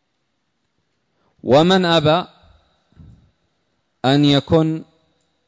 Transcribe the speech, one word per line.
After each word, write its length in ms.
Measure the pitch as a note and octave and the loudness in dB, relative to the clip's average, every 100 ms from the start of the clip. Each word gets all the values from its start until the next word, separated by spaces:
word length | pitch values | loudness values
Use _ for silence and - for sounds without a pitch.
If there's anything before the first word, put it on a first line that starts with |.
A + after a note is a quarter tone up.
| _ _ _ _ _ _ _ _ _ _ _ _ _ _ | _ _ _ _ _ _ _ _ _ _ _ _ _ _
ومن 420 | G2+ C3+ E3+ F#3+ | 0 2 2 0
أبى 400 | F3 E3 D3+ E3+ - _ _ _ _ _ _ - - - _ _ _ _ _ _ _ _ | 0 0 0 -2 -4 _ _ _ _ _ _ -20 -20 -20 _ _ _ _ _ _ _ _
أن 200 | B2+ C#3+ | -2 0
يكون، 600 | D3 C#3+ - E3 D#3+ D#3+ - _ _ _ _ _ | 2 0 0 -2 -2 -6 -12 _ _ _ _ _